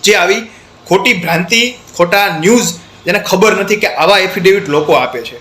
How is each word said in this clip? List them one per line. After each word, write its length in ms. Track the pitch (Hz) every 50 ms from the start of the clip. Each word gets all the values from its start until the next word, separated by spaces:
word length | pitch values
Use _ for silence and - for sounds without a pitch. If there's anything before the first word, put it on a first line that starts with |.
| -
જે 100 | 190 208 196
આવી 200 | 175 180 202 226 226 - - - - - - - - -
ખોટી 280 | 170 190 - 254 240 180 170
ભ્રાંતિ, 360 | 165 170 165 180 180 233 233 240 247 247 - - - -
ખોટા 280 | - 175 170 202 202 202 196 175 156 156
ન્યૂઝ, 260 | 185 233 247 202 170 - - - - - - -
જેને 140 | 160 180 202 196 -
ખબર 240 | 190 185 202 214 202 190
નથી 180 | 196 190 214 208 208
કે 60 | 190 - - 151
આવા 160 | 170 202 196 185
એફિડેવિટ 420 | 185 185 202 175 190 196 202 - - 147
લોકો 220 | 151 151 151 160 139 127
આપે 180 | 127 - 120 113 -
છે 80 | 123 117